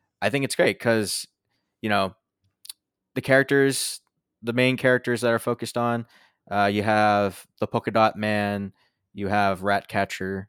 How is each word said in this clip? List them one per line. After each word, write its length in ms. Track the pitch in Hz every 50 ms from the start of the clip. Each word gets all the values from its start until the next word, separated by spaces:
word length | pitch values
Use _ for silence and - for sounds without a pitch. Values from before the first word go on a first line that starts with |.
| _ _ _ _
I 80 | 98 107
think 140 | 135 143 139
it's 100 | - -
great 240 | - 170 110 98 -
'cause, 480 | - 117 113 113 104 90 - - - - _ _ _ _ _ _ _ _ _ _
you 60 | - 107
know, 260 | 104 101 95 92 - _ _ _ _ _ _ _ _ _ - - - _ _ _ _ _ _ _ -
the 60 | -
characters, 800 | - 135 131 135 135 - 139 139 135 135 131 - - - - - _ _ _ _ _ _ _ _
the 100 | - 117
main 240 | 117 123 127 127 127
characters 440 | - - 127 127 123 - 123 120 107
that 100 | 120 117
are 60 | 117 113
focused 380 | - 127 117 - 117 - -
on, 300 | 120 120 120 117 117 113 - _ _ _ _ _ _ _ -
uh, 200 | 98 101 101 101
you 100 | 104 104
have 640 | 101 110 107 107 107 107 104 104 101 98 90 - - _ _ _
the 60 | 107
Polka 240 | - - 113 - 117
Dot 260 | 104 113 110 107 -
Man, 560 | 104 104 107 107 104 104 101 101 98 98 98 - _ _ _ _ _ _ _
you 160 | - 98 101 92
have 340 | 104 104 101 98 95 90
Ratcatcher, 840 | 95 101 101 98 - - - 101 95 - - - 95 95 98 95 92